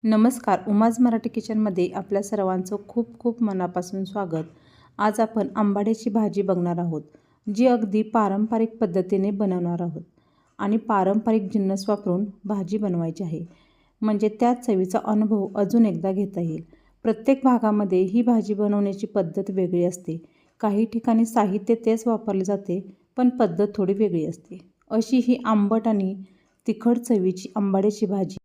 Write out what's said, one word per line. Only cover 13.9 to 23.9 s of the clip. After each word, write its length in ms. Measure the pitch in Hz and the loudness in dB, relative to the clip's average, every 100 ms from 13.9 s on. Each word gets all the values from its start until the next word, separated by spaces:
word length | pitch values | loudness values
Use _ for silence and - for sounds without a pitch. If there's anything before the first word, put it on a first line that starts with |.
| _ | _
म्हणजे 260 | 214 208 214 | -2 0 0
त्या 240 | 214 240 247 | 2 0 2
चवीचा 420 | 247 190 185 202 | 0 0 2 -2
अनुभव 420 | - 214 214 208 196 - | 0 0 2 0 -2 -2
अजून 300 | 196 233 220 | 2 4 4
एकदा 260 | 165 190 | 2 -2
घेता 280 | 190 196 185 | -2 -4 -4
येईल. 220 | 170 160 165 _ _ _ | -4 -6 -12 _ _ _
प्रत्येक 400 | 226 220 226 269 | -4 -2 0 2
भागामध्ये 580 | 262 247 220 208 202 185 | 4 2 2 0 2 2
ही 200 | 185 220 | 2 2
भाजी 320 | 233 226 208 | 4 2 0
बनवण्याची 520 | 202 208 202 202 196 214 | 0 0 2 0 -2 -4
पद्धत 440 | 208 170 175 190 | -2 -2 -4 -4
वेगळी 340 | 190 180 175 | -2 0 2
असते. 360 | 175 180 - 165 - _ _ _ | 0 -2 -8 -10 -10 _ _ _
काही 240 | 214 202 | -2 0
ठिकाणी 420 | 220 233 233 226 226 | 0 -2 0 2 2
साहित्य 480 | 233 202 196 196 226 226 | 2 0 0 0 0 2
तेच 200 | 226 233 | 0 0
वापरले 380 | 220 220 196 | -2 -2 -2
जाते, 360 | 190 196 196 180 185 - _ - | -2 -4 -4 -6 -6 -20 _ 0
पण 120 | 254 | 0
पद्धत 360 | 247 220 165 208 208 | 2 0 2 -2 0
थोडी 180 | 185 | 0